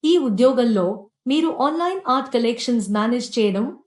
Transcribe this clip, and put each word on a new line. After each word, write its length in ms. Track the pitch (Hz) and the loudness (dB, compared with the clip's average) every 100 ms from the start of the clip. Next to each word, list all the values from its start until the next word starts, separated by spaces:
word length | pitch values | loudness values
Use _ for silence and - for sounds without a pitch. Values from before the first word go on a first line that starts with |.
ఈ 100 | 311 349 269 | 2 2 2
ఉద్యోగంలో 580 | 196 254 262 240 208 180 208 - _ - | 4 4 4 2 2 0 -4 -12 _ -2
మీరు 180 | 294 330 - 277 | 0 0 0 -2
ఆన్‌లైన్ 340 | 320 349 381 302 | 0 -4 -4 -2
ఆర్ట్ 180 | 262 262 240 | -2 0 -2
కలెక్షన్స్ 520 | 233 233 - 240 190 208 | -2 -2 -2 -2 0 -2
మేనేజ్ 320 | 220 240 - - | 0 -2 -2 0
చేయడం 300 | 208 190 247 - | 0 0 -4 -8